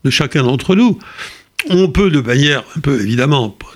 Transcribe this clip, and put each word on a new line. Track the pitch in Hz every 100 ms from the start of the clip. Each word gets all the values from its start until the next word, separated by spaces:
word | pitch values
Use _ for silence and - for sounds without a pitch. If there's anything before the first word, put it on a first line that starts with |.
de | 139
chacun | - 147 151
d'entre | 123 131 - 190
nous, | 240 - - - - - _ - 320
on | 180 185
peut, | 175 196
de | 147
manière | 117 127 147 135 - 160
un |
peu | 143 127
évidemment | 104 120 139 139 110 - -